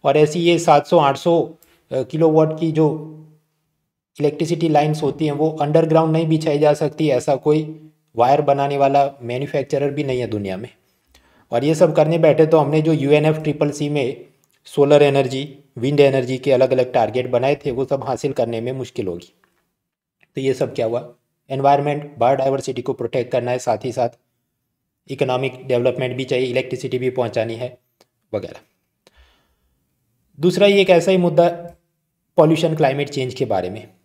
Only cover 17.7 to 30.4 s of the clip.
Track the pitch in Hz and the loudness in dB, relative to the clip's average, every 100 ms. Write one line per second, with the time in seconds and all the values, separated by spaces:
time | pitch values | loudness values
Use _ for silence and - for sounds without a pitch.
17.7 | 123 131 139 123 120 143 139 117 113 117 | -6 -4 -6 -4 -6 -6 -4 -4 -4 -8
18.7 | 131 123 - 98 87 - _ _ _ _ | -8 -10 -8 -8 -10 -14 _ _ _ _
19.7 | _ _ _ _ _ _ - 135 131 131 | _ _ _ _ _ _ -4 -2 -2 -4
20.7 | - 113 120 - _ _ _ _ 135 139 | -4 -4 -4 -10 _ _ _ _ -2 2
21.7 | 139 143 147 147 - 120 135 135 135 131 | 2 0 -6 -8 -2 0 0 0 -2 -6
22.7 | 120 123 131 117 131 120 127 120 127 127 | -8 -6 -6 -6 -6 -4 -4 -4 -6 -4
23.7 | 110 131 120 120 _ _ _ _ _ _ | -4 -4 -4 -4 _ _ _ _ _ _
24.7 | _ _ _ _ 139 131 127 135 - 131 | _ _ _ _ -6 -2 -2 -4 -8 -4
25.7 | 123 127 123 127 123 131 127 127 123 127 | 0 0 -2 -6 -6 -4 -2 -2 -4 -4
26.7 | 127 127 123 127 127 117 117 113 113 123 | -8 -6 -4 -4 -2 -4 -4 -4 -6 -10
27.7 | - _ _ _ _ _ 107 - - _ | -12 _ _ _ _ _ -10 -10 -16 _
28.7 | _ _ _ _ _ _ _ _ _ _ | _ _ _ _ _ _ _ _ _ _
29.7 | _ _ _ _ _ _ - | _ _ _ _ _ _ -2